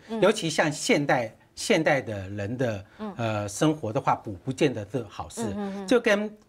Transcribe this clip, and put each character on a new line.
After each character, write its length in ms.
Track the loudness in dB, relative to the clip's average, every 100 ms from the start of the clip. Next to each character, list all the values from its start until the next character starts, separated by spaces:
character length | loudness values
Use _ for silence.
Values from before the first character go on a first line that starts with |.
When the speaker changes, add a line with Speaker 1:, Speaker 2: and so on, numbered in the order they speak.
| -8
Speaker 1:
嗯。 120 | 2
Speaker 2:
尤 100 | 4
其 200 | 4 0
像 200 | 0 0
现 340 | 0 2 2
代， 300 | 4 0 0 -10 _ -6
现 260 | 2 4
代 180 | 4 2
的 280 | 0 -6 -6
人 280 | -6 -4 0
的， 280 | -2 -2 -8 -12
Speaker 1:
嗯。 160 | -10 -4
Speaker 2:
呃， 320 | -2 -2 -4
生 260 | 2 2
活 180 | 2 -2
的 80 | -2
话， 140 | 0
补 180 | 0 -4 -8
不 80 | -6
见 200 | 0 0
得 140 | 0 -6
是 120 | -6 -8
好 200 | -12 -10
事。 140 | -6
Speaker 1:
嗯， 120 | -6 -4
嗯， 160 | -6 -6
嗯。 80 | 2
Speaker 2:
就 120 | 2
跟， 380 | 4 2 0 -10